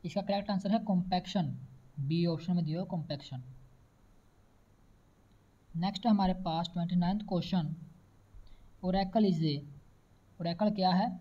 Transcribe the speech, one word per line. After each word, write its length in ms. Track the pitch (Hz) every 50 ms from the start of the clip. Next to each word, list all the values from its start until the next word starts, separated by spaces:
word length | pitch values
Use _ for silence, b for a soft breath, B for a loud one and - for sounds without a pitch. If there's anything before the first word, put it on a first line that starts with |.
| -
इसका 160 | 170 - 202
करेक्ट 280 | 190 - 196 202 202 214
आंसर 200 | 202 185 - 196
है 80 | 214 226 -
कॉम्पैक्शन, 680 | - 190 180 175 - 180 180 180 - - 202 165 135 123 - - - - - - - - -
बी 260 | 135 139 160 170 170
ऑप्शन 280 | 170 165 160 165 185 180
में 80 | 175 165
दिया 140 | 151 156 175
हुआ 80 | 190 185
कॉम्पैक्शन। 540 | - 165 147 - 147 139 - - 131 127 123 - - - - - - - - - _ _ - _ - - _ - _ _ _ _ _ _ - _ _ _ - _ - _ _ _ _ _ _ _ - _ _ _ _ _ _ _ -
नेक्स्ट 320 | 165 170 196 208 - -
हमारे 260 | 240 214 196 190 185 190 185 185
पास 240 | 175 160 165 170 - -
ट्वेंटी 220 | 175 170 170 175
नाइन्थ 260 | 180 175 175 196 214 - -
क्वेश्चन, 440 | 185 170 160 - 190 180 156 151 - - - - - - - - - - - - - - b b b b b b - - -
oracle 440 | 185 185 190 196 190 - 226 214 190
is 100 | 170 156 160 151
a, 40 | 143 143 - - - - - - - - _ _ - _ _ _ - -
oracle 360 | 170 170 170 - 214 214 214
क्या 140 | 196 185 185 180
है? 120 | 185 208 247 - -